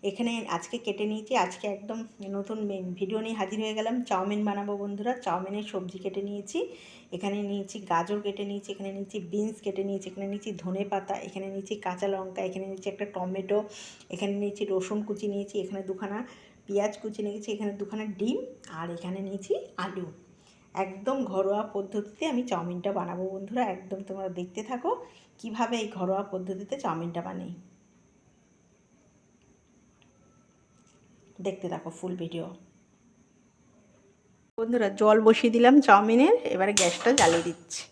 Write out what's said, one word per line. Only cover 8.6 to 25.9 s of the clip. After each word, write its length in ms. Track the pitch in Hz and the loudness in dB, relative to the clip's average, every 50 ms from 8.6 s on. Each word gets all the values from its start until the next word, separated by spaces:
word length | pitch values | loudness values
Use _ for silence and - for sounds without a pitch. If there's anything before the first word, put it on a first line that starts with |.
| 196 - 196 | -8 -10 -10
এখানে 160 | 190 196 196 196 196 | -8 -8 -8 -8 -8
নিয়েছি 200 | 196 196 - 214 185 170 | -10 -8 -8 -10 -8 -4
বিনস 260 | 180 208 214 220 220 - - | -2 -2 -2 -2 -4 -6 -6
কেটে 180 | 208 190 196 196 196 | -6 -4 -2 -2 -2
নিয়েছি, 200 | 196 196 196 185 | -2 -4 -6 -8
এখানে 160 | - - 196 196 | -10 -8 -8 -6
নিয়েছি 180 | 202 208 - 220 202 170 160 | -6 -8 -8 -8 -10 -8 -6
ধনে 200 | 185 185 190 202 202 | -6 -2 -2 -2 -2
পাতা, 240 | 196 196 185 - 196 - - - | -2 -4 -2 -4 -6 -6 -6 -10
এখানে 200 | - 196 190 196 196 | -10 -8 -8 -6 -8
নিয়েছি 200 | 196 190 - 214 208 - | -8 -6 -6 -8 -6 -4
কাঁচা 220 | 185 180 180 202 196 196 | -6 -4 -2 -2 -2 -2
লঙ্কা, 280 | 196 190 190 185 190 190 185 | -2 -4 -6 -6 -4 -4 -4
এখানে 180 | 185 190 190 190 | -4 -4 -8 -8
নিয়েছি 160 | 190 190 - 202 196 | -10 -8 -8 -8 -6
একটা 120 | - 208 208 - | -6 -8 -6 -4
টমেটো, 420 | 185 180 180 185 196 185 185 202 208 208 208 - - - - - - - - - | -6 -4 -4 -4 -4 -2 2 2 2 2 0 -10 -16 -18 -18 -20 -20 -14 -12 -8
এখানে 200 | 170 208 202 202 202 | -4 -2 -2 0 0
নিয়েছি 220 | 202 202 202 202 214 196 190 | -2 -2 -2 -4 -2 0 0
রসুন 260 | 185 185 - 214 214 208 - | 0 0 0 -2 -2 -2 -2
কুচি 200 | 208 202 - 208 202 | -6 -4 -4 -4 -4
নিয়েছি, 220 | 202 202 202 - 208 185 | -4 -6 -4 -4 -6 -4
এখানে 180 | 190 208 196 190 185 | -4 -6 -8 -6 -6
দুখানা 300 | 190 190 - 196 202 214 247 247 - - - - - - - | -6 -6 -4 -6 -6 -6 -8 -10 -14 -20 -20 -20 -20 -20 -10
পেঁয়াজ 280 | - 202 202 202 214 208 - | -2 0 2 2 2 0 -2
কুচি 200 | - 220 214 - 208 208 | -8 -10 -6 -4 -4 -4
নিয়েছি, 220 | 202 208 208 - 214 | -4 -6 -6 -6 -4
এখানে 160 | 208 214 208 196 196 | -2 -2 -4 -2 -4
দুখানা 240 | 208 202 - 214 214 214 196 185 | -6 -6 -6 -6 -6 -6 -4 -2
ডিম, 180 | 196 233 302 - 523 - - - - - 180 160 | -2 0 0 -2 -4 -6 -12 -16 -18 -14 -10 -8
আর 80 | 165 175 175 170 | -8 -6 -8 -8
এখানে 220 | 175 185 185 196 196 196 | -6 -6 -6 -4 -6 -6
নিয়েছি 260 | 196 196 - - 403 - - - - - 180 | -6 -8 -2 -2 -2 -2 -2 -8 -8 -6 -6
আলু। 220 | 196 180 190 175 156 160 - - - - _ - - - - - - - - 190 | -6 -4 -6 -8 -10 -12 -18 -20 -20 -20 _ -20 -20 -20 -20 -20 -12 -4 -4 -4
একদম 340 | 190 190 196 208 247 262 269 262 208 | -4 -4 -6 -2 -2 0 0 -2 -2
ঘরোয়া 300 | 196 190 190 196 202 208 208 - - | 0 0 2 2 2 0 -2 -2 -4
পদ্ধতিতে 480 | 202 196 190 - 214 202 - - - 311 320 | -6 -6 -4 -4 -6 -6 -6 -6 -4 -2 0
আমি 100 | 277 240 247 - | 0 0 0 0
চাউমিনটা 400 | - 175 170 175 180 180 175 202 196 202 | -2 -2 -2 -4 -6 -2 -2 -2 -2 -2
বানাবো 240 | 175 175 175 180 185 190 190 | -2 -4 -4 -4 -4 -4 -6
বন্ধুরা, 300 | 190 196 202 214 247 247 214 185 | -6 -8 -6 -2 0 0 0 -2
একদম 240 | 190 185 185 190 190 196 - | -6 -6 -8 -8 -8 -8 -8
তোমরা 180 | 190 196 190 185 180 180 | -8 -6 -6 -6 -4 -6
দেখতে 220 | 180 180 - - 214 220 | -8 -6 -6 -10 -8 -6
থাকো 220 | 262 247 254 349 466 381 - - - - - - _ _ | -6 -2 0 0 -2 -2 -4 -16 -20 -20 -20 -20 _ _
কিভাবে 360 | - 233 214 226 240 226 240 233 220 | -10 -10 -2 -2 0 0 0 -2 -2
এই 40 | 208 | -4